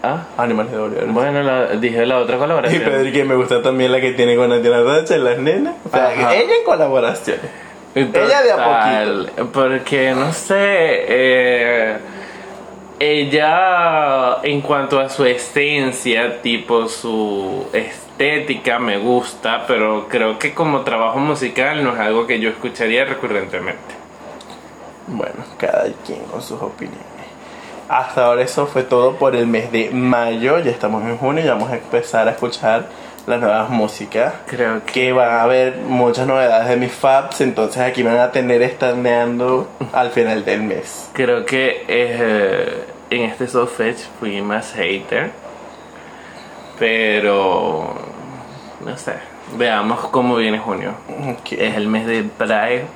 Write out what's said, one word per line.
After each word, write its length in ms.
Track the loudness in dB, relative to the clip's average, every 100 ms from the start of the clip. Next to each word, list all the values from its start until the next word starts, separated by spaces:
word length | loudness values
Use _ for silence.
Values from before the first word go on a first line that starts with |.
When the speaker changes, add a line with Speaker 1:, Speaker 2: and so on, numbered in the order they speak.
Speaker 1:
¿Ah? 180 | -2 -4 -8 -4
Speaker 2:
Animal 300 | -2 0 -2
es 60 |
de 60 | -4
María 160 | -4
Becerra. 180 | -4 -2
Speaker 1:
Bueno, 300 | 0 0 0
la, 240 | 0 2 0
dije 320 | 0 0 2 2
la 120 | 2
otra 200 | 2 0
colaboración. 420 | 2 2 2 2
Speaker 2:
Y 40 |
Pedro, 280 | 2 2 2
que 120 | 2
me 100 | 2
gusta 260 | 2 2 2
también 280 | 2 2 2
la 100 | 2
que 120 | 0
tiene 240 | 2 4 4
con 120 | 4
Natiana 340 | 4 4 4
Rocha, 340 | 6 4 4 2
Las 200 | 2 2
Nenas. 360 | 2 2 0 -4
O 60 | -2
sea, 200 | 2 2
Speaker 1:
Ajá. 240 | 2 2 4
Speaker 2:
ella 160 | 4 2
en 40 |
colaboraciones. 800 | 2 2 4 2 2 -2 -4 -6 -6 -14 -18 -20 -6 -2
Ella 460 | 2 2 4 6
de 100 | 4
a 40 | 4
poquito. 100 | 4
Speaker 1:
Total, 640 | 4 4 2 2 0 -4 -4 -4
porque, 580 | 2 2 2 0 2 2
no 160 | 2 0
sé, 240 | -2 0 2 4 4 4 2 2
eh, 880 | 4 6 6 4 4 2 2 2 -2 -8 -16 -16 -16 -16 -16 -18 -18 -20 -2
ella, 1400 | 0 2 2 2 4 4 4 4 2 2 2 2 2 0
en 180 | 0 -2
cuanto 400 | 0 0 2 0
a 80 | 0
su 160 | 2
esencia, 1160 | 2 2 -2 0 2 2 0 -2 0 2 0 -2
tipo, 460 | -2 -4 2 0 0
su 800 | -4 -4 -2 -2 -2 -4 -6 -4
estética, 1080 | -4 -4 -12 -18 -2 0 0 -2 -4 -2 -2
me 200 | -2 -2
gusta, 680 | 2 0 0 -6 -4 -2 0
pero 420 | 0 2 0 -2
creo 280 | 0 0 0
que 140 | -4
como 300 | -2 0 0
trabajo 360 | 0 0 0 0
musical 640 | 0 0 -2 0 0 0
no 120 | -2
es 60 | 0
algo 260 | 0 0 0
que 120 | 0
yo 120 | 0
escucharía 560 | -4 -8 -2 0 2 0
recurrentemente. 880 | -2 -4 -4 -4 -6 -8 -10 -14 -18 -18 -20 -18 -18 -18 -20 -20 -20 -20 -18 -10
Speaker 2:
Bueno, 300 | -6 -6 -8 -14 -6
cada 300 | -2 0 0 -4 -12
quien 120 | -12 -10
con 120 | -12
sus 180 | -10 -10
opiniones. 400 | -10 -10 -14 -14 -18 -18 -20 -20 -20 -18 -18 -18 -2
Hasta 380 | -2 0 2 4
ahora 160 | 4
eso 240 | 2 0 0
fue 160 | -2
todo 320 | 2 4 4
por 200 | 4 2
el 120 | 2 2
mes 260 | 0 0
de 160 | -2 -2
mayo. 680 | 0 2 2 2 0 2 2
Ya 120 | 0
estamos 320 | -2 -2 -2
en 120 | -4 -2
junio 260 | -2 0
y 40 | 0
ya 80 |
vamos 160 | 0 -2
a 60 | -6
empezar 520 | -2 -2 0 2 2
a 40 |
escuchar 560 | 0 -4 -2 0 0 -2 -16 -18 -16 -4
las 120 | 0
nuevas 280 | 2 2 0
músicas. 640 | 0 -2 -4 -6 0 0 -2 -10
Speaker 1:
Creo 380 | -2 -2 -2
que 80 | -4
Speaker 2:
Que... 200 | 0 2
van 180 | 4 4
a 120 | 4
haber 340 | 4 4 2 0
muchas 480 | -2 2 2 2 0
novedades 400 | 2 4 4 2
de 80 | 0
mis 160 | 0
FAPS, 480 | 0 4 4 2 -2
entonces 420 | 0 0 -2 0
aquí 220 | -2 0
van 140 | 2 4
a 120 | 2
tener 320 | 2 2 4
estaneando 1080 | 2 2 0 0 2 2 2 0 0 0 -2 -8 -4
al 180 | 0 0
final 340 | 2 0 0
del 180 | -2 -2
mes. 480 | -2 -4 -8 -14 -14
Speaker 1:
Creo 320 | -2 0 0
que, 400 | 0 0 0 -2 -2
eh, 960 | 0 0 0 0 2 2 0 -2 -6 -10 -16 -6
en 120 | -2
este 260 | -2 -4 -2
Soft 240 | 0 -2 0
Fetch 220 | -2 -2 -12 -8
fui 200 | -6 -4
más 320 | -2 -4 -4
hater, 560 | -4 -2 -2 -2 -4 -4 -8 -18 -18 -20 -20 -20 -20 -20 -20 -20 -20 -20 -20 -20 -2
pero 1160 | 0 2 2 2 2 2 2 2 0 -2 -6 -8 -12 -14 -16 -16 -18 -18 -18 -14
no 120 | -12 -10
sé, 160 | -10 -10 -12 -18 -14 -2
veamos 440 | 0 0 0 -2 -2
cómo 280 | 0 2 2
viene 220 | 0 -2
junio. 340 | -4 -6 -6 -10 -12
Speaker 2:
Ok. 440 | -10 -8 -8 -8
Speaker 1:
Es 240 | -2 -2 -2
el 120 | -2
mes 180 | -2 -2
de 160 | -2
Pride 600 | -4 -4 0 0 0 -2 -4